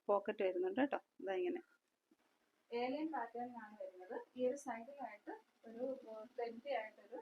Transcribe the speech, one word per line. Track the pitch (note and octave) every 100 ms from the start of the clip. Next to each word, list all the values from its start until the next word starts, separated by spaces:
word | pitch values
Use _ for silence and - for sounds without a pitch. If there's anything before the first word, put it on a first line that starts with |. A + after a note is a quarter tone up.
| -
പോക്കറ്റ് | G3+ G#3+ G#3 F#3
വരുന്നുണ്ട് | F3+ F#4 G3
കേട്ടോ. | C#4 - - -
ഇതാ | F#3
ഇങ്ങനെ | F#3 F3+ F3 - _ _ _ _ _ _ _ _ _ -
ഏലിയൻ | A#3+ B3+ C#4+ D#4+
പാറ്റേണിലാണ് | C4+ A#3 A#3 B3 A#3 G#3+ G#3+
വരുന്നത്. | F#3 F3+ - - - B3+
ഈ | B3
ഒരു | C#4+ C4
സൈഡിലായിട്ട് | A3+ A#3 C#4+ A3+ G#3 D#4 A4+ - _ A3
ഒരു, | A#3 C4+ C4 A3
ഏഹ്, | A3 A3 -
ട്രെൻഡി | A#3 A3+ C#4+ A#3+
ആയിട്ടൊരു | A3 - - B3